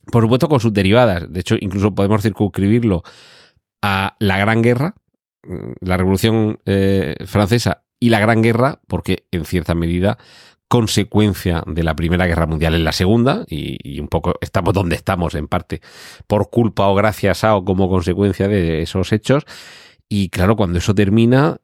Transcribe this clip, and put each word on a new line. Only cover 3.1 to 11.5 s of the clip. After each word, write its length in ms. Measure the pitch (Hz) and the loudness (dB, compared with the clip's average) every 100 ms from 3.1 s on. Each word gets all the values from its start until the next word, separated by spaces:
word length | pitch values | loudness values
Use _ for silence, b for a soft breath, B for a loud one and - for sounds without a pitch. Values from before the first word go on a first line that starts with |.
| B B B B B _ _ | B B B B B _ _
a 340 | 101 98 98 - | -2 0 -2 -2
la 180 | 104 95 | 0 2
Gran 240 | 101 113 | 2 2
Guerra, 340 | 117 120 - - _ _ _ _ | 2 2 -2 -6 _ _ _ _
mm, 280 | - 80 53 64 | -14 -12 -12 -10
la 160 | 92 92 | -4 0
Revolución, 640 | 92 95 113 110 107 - - | 2 2 2 2 0 -4 -2
eh, 500 | 98 98 98 76 - 90 | 0 2 0 -2 -6 -4
Francesa 580 | 107 101 117 98 - _ _ | -2 2 0 0 -4 _ _
y 100 | 120 | 2
la 100 | 113 | 2
Gran 240 | 107 113 | 4 4
Guerra, 380 | 113 113 131 - _ | 4 2 0 -2 _
porque 380 | 87 - 92 - | -6 -4 -4 -4
en 140 | 90 78 | -6 -2
cierta 280 | 90 82 | -4 -2
medida 440 | 85 85 87 95 110 B B B B _ | -2 -2 0 -2 -2 B B B B _
consecuencia 960 | 123 110 - 98 104 107 92 98 | 0 2 -2 0 2 2 0 -2